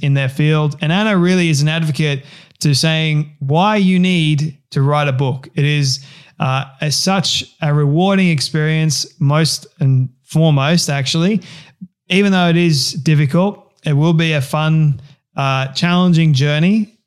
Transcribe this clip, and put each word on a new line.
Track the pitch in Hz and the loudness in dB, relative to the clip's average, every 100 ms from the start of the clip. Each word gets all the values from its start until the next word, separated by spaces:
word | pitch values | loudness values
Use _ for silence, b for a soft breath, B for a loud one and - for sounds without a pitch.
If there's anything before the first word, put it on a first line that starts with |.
in | 143 139 | -2 0
their | 131 | -2
field. | 139 151 156 151 143 | 0 0 2 0 -2
And | 151 | -2
Anna | 180 220 190 | 0 0 2
really | 175 185 170 | 2 2 0
is | 143 | 0
an | 151 | 0
advocate | 160 156 139 156 135 - B B B | -2 -4 -2 -2 -4 -8 B B B
to | 151 135 | -2 0
saying | 160 160 160 151 151 - | 0 0 0 -2 -4 -6
why | 135 156 202 214 | -2 0 2 2
you | 185 185 | 2 2
need | 185 175 156 147 156 - - | 2 2 2 0 -2 -8 -6
to | 147 | -2
write | 139 147 147 | 0 0 0
a | |
book. | 127 139 131 - - | 0 -2 -4 -8 -2
It | |
is, | 143 147 135 110 B B B B | 0 0 -2 -4 B B B B
uh, | 131 131 - - | -4 -4 -6 -8
a, | 151 | -6
such | - 185 196 - - - - | -2 0 0 -2 -4 -8 -6
a | 151 | -2
rewarding | 147 143 156 190 190 185 | 0 2 2 2 2 2
experience, | 151 - 156 156 160 160 - - - | 0 -2 -2 0 0 -2 -2 -6 -2
most | 139 151 156 - - - | 0 2 0 -2 -10 -2
and | 135 131 131 _ | 0 2 0 _
foremost, | - 156 160 143 139 175 - | -4 2 2 2 2 0 0
actually. | 139 135 165 180 214 B B B B 185 _ - | -4 -4 -2 0 -2 B B B B -20 _ -2
Even | 185 202 | 0 2
though | 185 175 | 2 2
it | 170 | 2
is | 175 143 - | 2 0 -2
difficult, | 170 143 147 143 - 196 202 _ _ 156 | -4 0 2 2 0 -2 -4 _ _ -2
it | |
will | 143 160 | 0 2
be | 165 165 | 2 0
a | 151 | -2
fun, | 131 151 156 156 151 131 B B _ - | -2 -2 0 2 0 -2 B B _ -6
uh, | 135 131 135 | -2 -2 -4
challenging | 135 175 180 180 165 160 | -4 0 2 2 2 2
journey | 131 147 151 175 220 208 _ | 2 0 0 0 0 -2 _